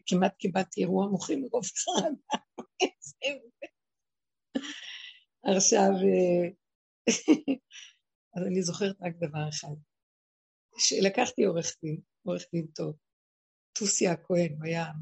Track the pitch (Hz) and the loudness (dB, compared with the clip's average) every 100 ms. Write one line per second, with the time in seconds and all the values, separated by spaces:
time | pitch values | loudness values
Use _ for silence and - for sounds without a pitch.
0 | - 180 190 - 196 180 190 - 185 185 | 0 2 2 0 -2 -2 -2 -2 0 2
1 | 196 196 - - 262 247 - - - 359 | 2 0 -2 -4 -2 -4 -4 -6 -2 0
2 | 311 285 - - _ - - - - - | 0 -4 -6 -8 _ -18 -12 -2 -2 -2
3 | - - 269 277 233 - 311 _ _ _ | -20 -8 -6 -6 -12 -18 -20 _ _ _
4 | _ _ _ _ _ - - - - - | _ _ _ _ _ -8 -8 -12 -14 -14
5 | - - _ _ - 196 190 220 196 190 | -16 -20 _ _ 2 4 6 6 6 6
6 | 196 185 180 175 175 - _ _ _ _ | 4 4 4 4 0 -4 _ _ _ _
7 | - - - 294 - 262 _ - - _ | -2 0 2 2 2 -4 _ -20 -20 _
8 | _ _ _ 180 185 185 170 175 202 196 | _ _ _ -6 -2 0 0 -2 -2 -2
9 | 180 170 165 151 151 151 156 151 - _ | -8 -6 -6 -4 -6 -6 -10 -14 -16 _
10 | _ _ _ _ _ _ _ - - - | _ _ _ _ _ _ _ 0 0 4
11 | 196 196 247 - 202 170 165 - 156 156 | 2 2 0 2 2 2 -4 -6 -8 -8
12 | - _ 190 175 - 170 156 - 160 151 | -10 _ -6 -6 -4 -6 -6 -6 -8 -8
13 | _ _ _ _ _ _ _ - 202 - | _ _ _ _ _ _ _ -6 -2 0
14 | 190 165 - 175 170 151 156 165 160 156 | 2 0 0 2 2 -2 -4 -4 -4 -8